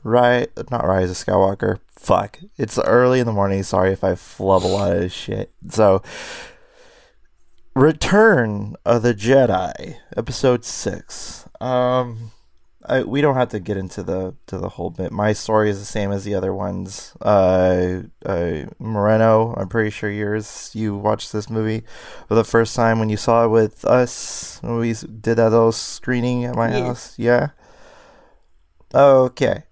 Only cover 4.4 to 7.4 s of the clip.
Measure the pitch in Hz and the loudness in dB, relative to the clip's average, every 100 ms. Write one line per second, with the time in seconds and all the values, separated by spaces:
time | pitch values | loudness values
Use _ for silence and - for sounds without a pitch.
4.4 | 95 95 95 95 98 90 90 - - 104 | 2 2 2 0 0 -2 -4 -8 -8 -8
5.4 | 101 _ - - 107 95 - - - - | -8 _ -10 2 4 4 -2 -16 -14 -14
6.4 | - - _ _ - _ _ _ _ _ | -18 -20 _ _ -20 _ _ _ _ _